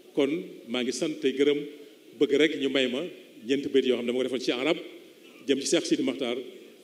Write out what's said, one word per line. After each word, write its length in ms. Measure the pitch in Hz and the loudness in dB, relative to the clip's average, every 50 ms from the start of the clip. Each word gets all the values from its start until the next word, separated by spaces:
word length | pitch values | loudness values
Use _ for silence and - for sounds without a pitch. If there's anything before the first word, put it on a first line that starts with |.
| - - - | -18 -6 0
Kon 160 | 151 139 135 151 180 185 - - - - 117 | 2 2 2 2 -2 -6 -8 -14 -16 -12 -6
maa 140 | 117 127 120 | -4 -2 -2
ngi 80 | 127 123 | -2 -2
sant 260 | - 175 156 156 - | -2 -2 -4 -4 0
tey 120 | - 131 127 | -2 0 2
gërëm, 260 | 135 143 147 143 151 - - - - - - - - - - - - | 4 4 4 4 2 -2 -8 -12 -16 -20 -20 -20 -20 -20 -12 -2 0
bëgg 120 | 147 139 147 | 0 2 4
rek 240 | 135 151 160 151 139 | 4 4 2 2 0
ñu 80 | 135 139 | -2 0
may 180 | 131 135 131 120 | 2 2 0 2
ma 140 | 117 135 170 175 - - - - - - 110 | 0 -4 -6 -6 -10 -14 -20 -20 -20 -12 -2
ñeenti 220 | 113 135 139 143 - | -2 -2 0 0 2
bayt 160 | - 135 123 | 2 4 4
yoo 100 | 127 123 | 4 2
xam 80 | 113 120 | 0 0
ne 60 | 120 120 | -2 -2
dama 60 | 127 | 0
ko 40 | 127 | -2
defoon 160 | 127 135 120 | -2 -2 -2
ci 120 | - - 135 | -2 -2 -2
arab, 240 | 120 135 151 175 - - - - - - - - - - - - - - 131 | 0 0 0 0 -2 -4 -14 -16 -18 -20 -20 -20 -20 -20 -20 -20 -10 0 0
jëm 120 | 135 135 | 0 0
ci 60 | 131 | 2
Cheikh 180 | - 170 165 - | 0 0 0 2
Sidi 160 | - 156 127 135 | 0 0 0 0
Makhtar, 340 | 135 123 - 135 117 123 - - - - - - - - - | -2 -2 -2 -4 -4 -4 -4 -6 -10 -16 -20 -20 -20 -20 -16